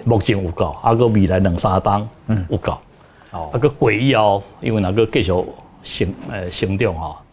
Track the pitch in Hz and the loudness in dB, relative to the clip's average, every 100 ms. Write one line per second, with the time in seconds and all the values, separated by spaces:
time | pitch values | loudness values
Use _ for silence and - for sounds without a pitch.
0 | 117 110 - 101 90 - 90 76 117 117 | 0 0 2 0 -2 -2 -4 0 0 2
1 | 120 107 95 92 95 85 104 95 104 101 | 4 4 2 2 2 0 0 0 0 -2
2 | 110 - - 110 87 101 - - - - | -4 -12 -4 -2 -2 -4 -4 -6 -12 -20
3 | - - - 87 78 120 135 135 123 107 | -20 -20 -16 -12 -6 0 0 2 2 2
4 | 135 117 107 101 - - 113 110 90 104 | 2 4 4 2 -4 -8 -2 0 0 2
5 | 110 135 92 90 64 - - - - - | 2 2 0 0 -2 -10 -20 -20 -12 -4
6 | 92 - - 107 90 - 95 98 107 82 | -4 -4 -10 -8 -8 -4 -2 0 0 -2
7 | 80 76 - | -8 -12 -18